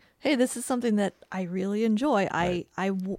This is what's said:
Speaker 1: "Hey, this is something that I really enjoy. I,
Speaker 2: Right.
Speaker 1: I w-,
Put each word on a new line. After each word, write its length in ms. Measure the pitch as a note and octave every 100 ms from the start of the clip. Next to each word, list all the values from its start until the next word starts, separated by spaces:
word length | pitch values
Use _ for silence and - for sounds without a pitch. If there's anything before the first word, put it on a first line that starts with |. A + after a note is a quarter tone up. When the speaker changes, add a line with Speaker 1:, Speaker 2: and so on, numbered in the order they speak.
| _ _
Speaker 1:
"Hey, 160 | - B3+
this 220 | B3+ A#3+
is 80 | -
something 300 | B3 A#3 G#3
that 180 | G3 - -
I 120 | F#3+
really 400 | F3 F#3 G3 G#3 A3+
enjoy. 420 | G#3+ D4 G#3+ F#3+
I, 160 | D#3+ F3+
Speaker 2:
Right. 200 | F3 - -
Speaker 1:
I 100 | G3
w-, 280 | F#3+ F#3+